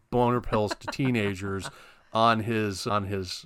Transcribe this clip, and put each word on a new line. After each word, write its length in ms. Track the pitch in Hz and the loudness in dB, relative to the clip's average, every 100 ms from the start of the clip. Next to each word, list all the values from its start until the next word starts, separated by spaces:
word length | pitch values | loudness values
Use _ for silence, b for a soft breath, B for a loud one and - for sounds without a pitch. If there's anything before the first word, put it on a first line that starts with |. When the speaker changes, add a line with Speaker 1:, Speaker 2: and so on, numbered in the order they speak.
| - | -2
Speaker 1:
boner 300 | 123 120 123 | 2 4 2
pills 340 | - 110 104 - | 0 0 0 -2
to 60 | 123 | -6
Speaker 2:
<laughs> 60 | |
Speaker 1:
teenagers 760 | - 131 117 101 92 98 98 - b b b b | -2 0 2 0 -2 -4 -6 -8 b b b b
on 280 | 110 117 113 | 2 4 4
his, 460 | 113 110 104 92 120 | 0 0 -2 -4 -2
on 180 | 104 | -2
his 400 | 98 98 95 - | -2 -4 -6 -10